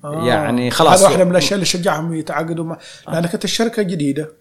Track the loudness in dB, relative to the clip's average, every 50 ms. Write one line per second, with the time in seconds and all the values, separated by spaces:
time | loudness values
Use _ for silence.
0 | -10 -8 -8 -2 0 0 0 0 0 0 -2 -2 -2 -2 0 4 4 6 6 8
1 | 6 6 6 4 2 4 4 2 2 2 -2 -2 -2 -2 -2 -2 -2 -2 -2 -2
2 | -4 -4 -4 -6 -6 -6 -6 -6 -4 -4 -6 -6 -6 -8 -10 -12 -14 -20 -20 -20
3 | -12 -6 -4 -4 -2 -2 -4 -4 -6 -6 -2 -2 -2 -2 -2 -2 -4 -2 -2 -2
4 | -2 -2 -2 -4 -6 -10 -12 _